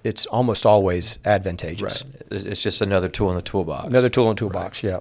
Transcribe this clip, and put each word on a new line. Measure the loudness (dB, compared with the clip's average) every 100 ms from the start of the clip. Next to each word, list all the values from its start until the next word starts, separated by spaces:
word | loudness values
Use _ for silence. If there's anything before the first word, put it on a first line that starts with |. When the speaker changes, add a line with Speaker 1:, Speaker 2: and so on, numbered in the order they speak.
Speaker 1:
it's | -4 -4 -2
almost | 0 0 2 6
always | 6 4 2 0 0
advantageous. | 0 0 0 -6 -8 -8 -6 -6
Speaker 2:
Right. | -8 -18 -10
It's, | -8
it's | -8 -4
just | -4 -2
another | 0 2 0
tool | 0 0
in | 0
the |
toolbox. | -2 -4 -2 -6 0
Speaker 1:
Another | 4 4
tool | 4
in | 2 2
the |
Speaker 2:
Right. | -2
Speaker 1:
toolbox, | -4 -8 -6
yeah. | -4 -4